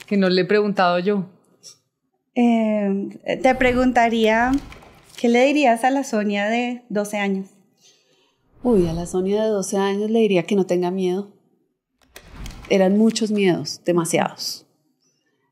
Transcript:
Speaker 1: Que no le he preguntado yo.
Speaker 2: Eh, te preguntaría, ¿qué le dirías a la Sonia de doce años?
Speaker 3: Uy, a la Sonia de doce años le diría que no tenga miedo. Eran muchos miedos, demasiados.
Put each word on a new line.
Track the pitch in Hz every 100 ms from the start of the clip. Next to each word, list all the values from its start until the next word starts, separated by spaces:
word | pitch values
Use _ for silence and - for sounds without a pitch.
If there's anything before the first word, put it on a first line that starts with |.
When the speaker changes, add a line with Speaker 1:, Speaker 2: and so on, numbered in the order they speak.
| -
Speaker 1:
Que | 208
no | 190
le | 180
he | 180
preguntado | 208 208 196 180 175
yo. | 180 208 175 _ _ _ - _ _ _ _ _ _
Speaker 2:
Eh, | - 240 226 220 214 202 196 202 - - -
te | 262 254
preguntaría, | 254 247 254 247 233 226 214 220 240 269 - - - - _ -
¿qué | 240
le | 240
dirías | 269 294 277 233
a | 254
la | 269
Sonia | 269 214 208 202 208
de | 233 240 247 _
doce | 202 202 208
años? | 202 190 190 _ _ _ _ _ _ _ _ _ _ _
Speaker 3:
Uy, | 247 220 170
a |
la | 165 175
Sonia | 185 185 202
de | 220
doce | 208 190 202
años | 196 196 214
le | 226
diría | 220 185
que | 165 202
no |
tenga | 185 180 175
miedo. | 190 185 180 202 _ _ _ _ _ _ _ _ - - - - - -
Eran | 202 190 202
muchos | 226 226 220
miedos, | 208 196 165 151 -
demasiados. | - 175 165 160 131 - - - _ _ _ _ _ _ _ _ _